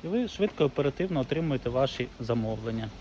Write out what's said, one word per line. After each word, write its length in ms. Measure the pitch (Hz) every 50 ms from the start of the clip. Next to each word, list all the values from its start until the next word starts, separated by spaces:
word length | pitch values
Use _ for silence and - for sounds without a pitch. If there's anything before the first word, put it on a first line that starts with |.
| -
І 40 | 165
ви 200 | 190 240 254 214
швидко, 380 | - - 196 208 - - 156
оперативно 540 | 139 - - 143 143 135 - 170 190 175 147
отримуєте 500 | 127 - 139 156 170 160 139 123 - 120
ваші 380 | 120 127 139 131 - - 123 123 - -
замовлення. 680 | 123 110 117 117 113 110 110 110 110 117 113 113 113 107 104 -